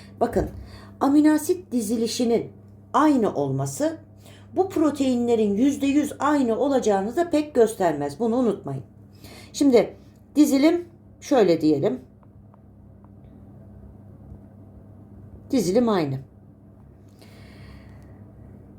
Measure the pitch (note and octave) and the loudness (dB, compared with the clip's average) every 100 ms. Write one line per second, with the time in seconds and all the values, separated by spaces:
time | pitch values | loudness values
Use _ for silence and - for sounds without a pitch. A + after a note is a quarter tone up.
0 | - - E4+ G3+ - - - - - - | -20 -6 -4 -2 -4 -8 -18 -20 -20 -4
1 | C#4 C#4+ D4 D4+ D4+ F4 - B3 G3+ A#3+ | 2 4 4 2 0 -4 -4 -6 -4 -2
2 | A3+ - A#3+ A3+ C#3+ - - - - A#3 | -4 -2 0 0 -4 -12 -20 -20 -4 2
3 | D4+ C4+ G3+ - C#3+ C3+ C#3 - D#4 D#4+ | 2 2 0 -2 -4 -4 -6 -4 -6 -6
4 | - - - - - - F#4+ E4 D#4 C#4 | -14 -20 -20 -20 -8 -4 -2 0 0 0
5 | C4+ B3 A#3+ A3+ G#3+ G3+ C#4 - C#4 C#4 | -2 0 0 0 0 2 0 0 0 0
6 | C4+ - C#4 D4 B3 A3 B3 C4+ A3 G3 | -2 -2 0 0 0 0 0 0 0 0
7 | G3 B3 E4+ D4+ D4+ B3 A3 - F3+ D3 | -2 -2 0 -2 0 2 2 2 -2 -2
8 | C#3+ C#3+ A#3 A#3 A#3+ - C#3+ C3+ - - | -6 -4 -2 0 -2 -4 -8 -12 -12 -20
9 | - - - - - - C#4+ A#3+ F3 - | -20 -20 -20 -20 -18 -2 4 4 2 -4
10 | - - - - C#4+ C4+ D4+ F4 - - | -20 -20 -4 2 4 4 2 2 -4 -18
11 | - - - C4+ F#3 E3 D3+ C#3+ F#3 B3 | -20 -20 0 2 4 4 2 2 0 -4
12 | - - - - - - - - - - | -10 -20 -20 -20 -20 -20 -20 -20 -20 -20
13 | - - - - - - - - - - | -20 -20 -20 -20 -20 -20 -20 -20 -20 -20
14 | - - - - - - - - - - | -20 -20 -20 -20 -20 -20 -20 -20 -20 -20
15 | - - - - - C4+ F3 G3+ A#3 G3+ | -20 -20 -20 -20 -4 -2 0 0 2 0
16 | D3 C3+ - - - - - - - - | -2 -6 -10 -20 -20 -20 -20 -20 -20 -20
17 | - - - - - - - - - - | -20 -20 -20 -20 -20 -20 -20 -20 -20 -20
18 | - - - - - - - | -20 -20 -20 -20 -20 -20 -20